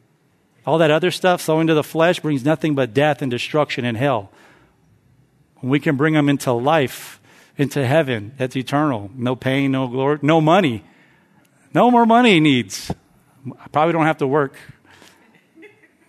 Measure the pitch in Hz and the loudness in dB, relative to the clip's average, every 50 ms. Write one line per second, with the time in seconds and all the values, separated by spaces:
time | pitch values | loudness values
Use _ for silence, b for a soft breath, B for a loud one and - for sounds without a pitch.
0 | _ _ _ _ _ _ _ _ _ _ _ _ - 135 147 165 170 151 151 160 | _ _ _ _ _ _ _ _ _ _ _ _ -6 -2 0 2 2 2 2 2
1 | 170 180 - - - 185 180 175 - - 156 160 165 160 160 151 139 - - 156 | 0 -2 -4 0 0 0 0 0 0 -2 0 0 2 2 0 0 -2 -2 -2 0
2 | 160 175 185 - - 151 147 131 117 147 156 - - 160 147 135 131 113 104 131 | 2 2 0 0 -2 -4 -4 -2 0 0 -2 0 -2 -2 -2 -2 -2 0 0 0
3 | 147 151 143 - 147 131 120 117 - - - 151 147 - - 147 120 123 113 107 | 2 2 0 -2 -4 -6 -6 -6 -6 -4 -2 -2 -2 -2 -4 -6 -4 -4 -4 -2
4 | 135 143 127 110 98 - b b b b b b b b b b b _ _ _ | -2 -2 -2 -2 -6 -10 b b b b b b b b b b b _ _ _
5 | _ _ _ _ _ _ _ _ _ _ _ - - 123 135 139 - 165 147 127 | _ _ _ _ _ _ _ _ _ _ _ -10 -4 -2 -2 0 0 0 0 0
6 | 151 160 156 151 143 143 143 135 - 139 120 117 123 143 160 160 131 120 - - | 0 0 2 2 2 2 0 0 0 -2 -2 0 0 0 2 2 0 -2 -6 -10
7 | - - - - b b b b b b b - 143 131 - 147 135 120 139 165 | -18 -20 -20 -20 b b b b b b b -4 -4 -2 -2 -2 -2 2 2 2
8 | 156 131 123 110 104 104 127 - 127 127 - 131 120 - 139 143 156 151 127 104 | 2 0 -4 -6 -6 -10 -8 -6 -6 -4 -4 -6 -6 -2 -2 -2 0 0 -2 -6
9 | 101 98 127 131 117 123 131 120 - 131 131 139 139 139 135 131 131 123 117 131 | -8 -12 -10 -6 -4 -4 -4 -4 -4 -2 -2 0 0 -2 -2 -2 -4 -4 -4 -4
10 | 135 143 151 147 143 143 165 165 156 156 170 202 190 139 113 104 - b b b | -2 -2 -2 -2 0 2 2 4 4 4 4 4 4 0 -2 -4 -10 b b b
11 | b b b b b b b b b b _ _ _ _ - 156 214 247 247 233 | b b b b b b b b b b _ _ _ _ 0 2 4 4 4 4
12 | 233 220 226 233 247 233 190 160 156 156 135 123 110 98 - - - - - _ | 4 6 4 4 6 6 4 6 4 4 2 2 0 -4 -10 -14 -10 -10 -12 _
13 | _ _ _ _ _ _ _ _ - 127 - - - - - 151 156 170 170 165 | _ _ _ _ _ _ _ _ -18 -16 -16 -16 -14 -4 -2 0 0 0 0 0
14 | 151 156 156 - 151 131 139 156 143 135 - - - - - _ _ b b b | 0 0 0 -2 -2 -2 0 -2 -2 -2 -6 -16 -20 -20 -20 _ _ b b b
15 | b b b b b b _ _ _ _ _ - - - _ _ _ _ _ _ | b b b b b b _ _ _ _ _ -20 -20 -20 _ _ _ _ _ _
16 | _ | _